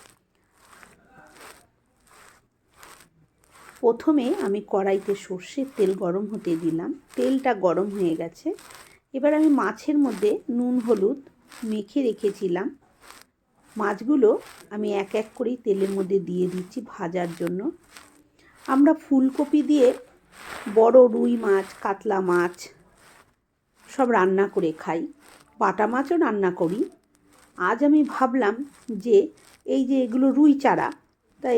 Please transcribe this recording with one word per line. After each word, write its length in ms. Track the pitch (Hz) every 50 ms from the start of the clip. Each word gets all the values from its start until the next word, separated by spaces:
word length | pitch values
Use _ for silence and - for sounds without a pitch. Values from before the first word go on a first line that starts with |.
| - - _ _ _ _ _ _ _ _ _ _ _ _ - - - - _ _ _ _ _ - - - - - - - - - _ _ _ _ _ _ _ _ _ _ _ - - - _ _ _ _ _ _ _ _ _ _ - - - - - _ _ _ _ _ _ _ _ _ _ - - - - -
প্রথমে 460 | 254 233 233 233 - - 302 277 233 254 381 392 247
আমি 140 | 202 202 214 208 - -
কড়াইতে 400 | 196 196 196 196 196 196 208 196 196 -
সর্ষের 420 | - 185 180 - - - 277 262 269 -
তেল 140 | - 196 190 196 180 196
গরম 220 | 175 175 202 214 208 214
হতে 180 | - - 175 165 160 175
দিলাম। 260 | 160 160 165 185 247 - - - _ -
তেলটা 360 | - 247 262 269 262 269 254 226 196 185
গরম 220 | 175 160 175 196 208 196
হয়ে 160 | 208 180 165 160 156
গেছে। 260 | 165 170 - - - 320 427 - - - - - - - - _ _ _ -
এবার 180 | 269 277 294 302 302
আমি 100 | 311 311 277 247
মাছের 360 | 202 208 220 - - 302 294 294 285
মধ্যে 260 | 247 208 185 208 202 311 - - - 240
নুন 180 | 240 247 247 247 254 220
হলুদ 340 | 240 220 202 190 220 277 - - - _ _ _ _ - - 233 220
মেখে 300 | 214 214 202 - - 285 262
রেখেছিলাম, 600 | 226 208 - - 202 196 - 202 180 175 180 214 277 277 - _ _ _ _ - - - - - _ _ _ _ _ _ _ _ _ -
মাছগুলো 540 | 214 208 202 214 - 226 254 302 269 226 214 294 - - - - - - - 208
আমি 140 | 208 214 208 202 196 196
এক 80 | - - 214
এক 60 | 220 - -
করেই 200 | - 240 233 254 - -
তেলের 260 | 220 196 196 190 196 196
মধ্যে 200 | 196 190 180 202 190 170 170
দিয়ে 160 | 180 180 180 180 180
দিচ্ছি 260 | 185 180 - - 254 220 - -
ভাজার 380 | - 185 165 180 180 175 170 170 -
জন্য। 200 | 175 170 180 185 226 330 - - _ _ - - - - _ _ _ _ _ _ _ _ _ _ -
আমরা 280 | - 262 277 285 320 311 311 -
ফুলকপি 580 | - 277 262 262 269 - - 285 - 302 302 254 294
দিয়ে 180 | 302 285 247 254 - - - - _ _ _ _ _ - - - - - - 233 196
বড় 200 | 220 226 233 233 262 254 233 220
রুই 200 | 233 240 240 240 226 220
মাছ, 220 | 208 196 196 190 - - - -
কাতলা 360 | 208 196 196 - 214 196 190 190 180
মাছ 260 | 175 175 175 175 175 - - - - _ _ _ _ _ _ - - - _ _ _ _ _ _ _ _ _ _ _ _ _ -
সব 180 | - 277 254 240 233
রান্না 280 | 196 185 190 190 196 202 196 -
করে 180 | 196 180 156 156 -
খাই, 200 | - 170 160 170 285 330 - _ _ - - - _ _ _ -
বাটা 260 | 226 190 180 202 214 220 240
মাছও 220 | 262 285 277 349 320 320
রান্না 260 | 240 214 202 196 180 180 -
করি। 180 | 180 160 185 233 330 - - _ _ _ _ _ _ _ _ _ _ _ _
আজ 220 | - 180 190 226 233 285
আমি 140 | 294 302 302 285 - -
ভাবলাম 420 | - 269 247 240 262 220 202 220 240 285 - - _ _ - 226 190 196
যে 120 | 240 208 196 - 311 - _ _ - - _ _
এই 180 | - 262 269 262 240
যে 60 | 277 262 254
এগুলো 220 | 214 233 254 269 269 262
রুই 160 | 277 302 294 269 277 -
চারা, 260 | 233 175 160 139 - - - _ _ _ _ _ _ _ _
তা 80 | - 254 240